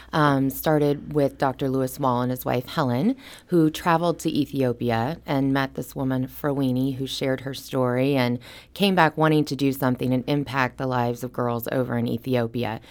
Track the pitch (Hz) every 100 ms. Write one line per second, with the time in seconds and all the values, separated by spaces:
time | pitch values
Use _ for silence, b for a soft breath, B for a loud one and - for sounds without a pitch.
0 | B 165 147 139 135 131 160 151 147 143
1 | - 147 139 - 139 127 139 131 131 -
2 | 135 120 123 127 135 123 - - 135 120
3 | 196 269 B B B 175 156 156 180 165
4 | 170 165 165 - 135 139 127 120 120 113
5 | 120 165 - 139 139 135 135 - 139 147
6 | 135 131 131 - 151 139 131 127 135 127
7 | 131 - 135 131 131 131 - 135 123 123
8 | 135 135 123 120 B B B - 202 180
9 | 160 156 156 151 147 135 139 135 131 127
10 | 131 127 120 143 135 135 123 - 131 123
11 | 120 120 123 - 120 120 117 135 123 120
12 | 117 117 135 123 117 117 113 113 B